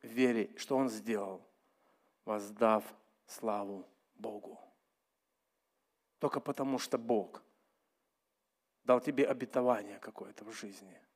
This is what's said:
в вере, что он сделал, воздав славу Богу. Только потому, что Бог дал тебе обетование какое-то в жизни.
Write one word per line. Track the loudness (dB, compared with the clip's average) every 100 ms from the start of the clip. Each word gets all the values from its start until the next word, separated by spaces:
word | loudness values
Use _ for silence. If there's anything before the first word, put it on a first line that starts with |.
в | -4
вере, | 4 6 6 0 -4
что | 0 2
он | 2
сделал, | -2 -2 -2 -2 -8 -14 _ _ _ _ _ _ _
воздав | -6 -4 -4 4 6 6 0 -18 _ _
славу | -18 -6 -4 -2 -4 -8 -12 _ _
Богу. | _ -10 -10 -14 -18 -20 _ _ _ _ _ _ _ _ _ _ _ _ _ _ _
Только | 0 0
потому, | -4 -2 0 0
что | 0 -2
Бог | 2 2 2 -12 _ _ _ _ _ _ _ _ _ _ _ _ _ _
дал | 4 4
тебе | 4 2
обетование | 2 2 -2 2 2 2 -2 -12
какое-то | -14 -14 -16 -14
в | -14
жизни. | -12 -12 -14 -20 -20 _